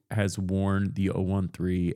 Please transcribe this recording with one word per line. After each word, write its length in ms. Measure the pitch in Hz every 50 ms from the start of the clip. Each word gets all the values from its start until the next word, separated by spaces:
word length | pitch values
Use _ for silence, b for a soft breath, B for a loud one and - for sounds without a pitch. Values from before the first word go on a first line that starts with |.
| _ -
has 280 | - 107 98 95 - -
worn 540 | 95 92 95 95 95 98 98 98 98 95 -
the 160 | 95 98 95
oh 100 | - -
one 280 | 95 92 98 98 92 87
three 440 | - - 87 90 90 90 90 85 -